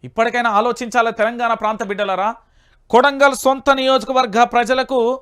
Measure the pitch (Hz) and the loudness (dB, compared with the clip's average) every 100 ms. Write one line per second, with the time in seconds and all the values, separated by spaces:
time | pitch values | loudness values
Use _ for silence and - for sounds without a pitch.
0 | 131 - 226 240 233 208 240 233 247 247 | -10 -2 -2 0 0 0 0 -4 -2 0
1 | 233 226 220 240 233 220 214 220 202 202 | 0 0 -4 -2 -4 -2 -4 -4 -6 -4
2 | 196 185 202 233 _ _ _ _ _ 233 | -4 -2 -4 -6 _ _ _ _ _ 4
3 | 277 277 285 262 262 269 - 269 262 269 | 4 4 2 4 0 0 0 0 2 0
4 | 202 254 247 208 240 240 233 254 254 262 | 0 -2 0 2 2 2 0 -2 0 0
5 | 233 262 | 0 -4